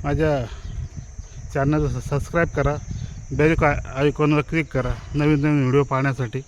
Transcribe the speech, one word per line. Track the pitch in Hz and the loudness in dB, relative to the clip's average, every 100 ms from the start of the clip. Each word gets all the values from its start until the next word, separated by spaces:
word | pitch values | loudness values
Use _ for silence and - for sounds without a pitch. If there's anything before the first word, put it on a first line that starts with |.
माझ्या | 147 143 156 143 117 - - - - - - - - - - | -2 0 2 0 -2 -8 -10 -8 -10 -12 -14 -14 -14 -12 -8
चॅनलला | 143 139 151 147 123 | 0 2 2 0 -2
स-, | - | -2
सबस्क्राईब | 143 - 170 165 | -4 0 0 0
करा, | - 143 147 - - - - - 131 | 2 0 0 -4 -8 -8 -10 -8 2
बेल | 151 | 4
का-, | 165 156 143 - 131 | 6 4 2 -4 0
आयकॉनवर | 147 139 151 151 | 0 2 2 2
क्लिक | - 160 151 | 2 -2 -2
करा | 135 123 123 - 143 | -2 -2 -4 -6 0
नवीन | 147 151 | 2 4
नवीन | 147 147 | 4 2
व्हिडिओ | 127 139 | 4 4
पाहण्यासाठी. | 135 135 135 131 123 131 | 4 2 0 0 -4 -6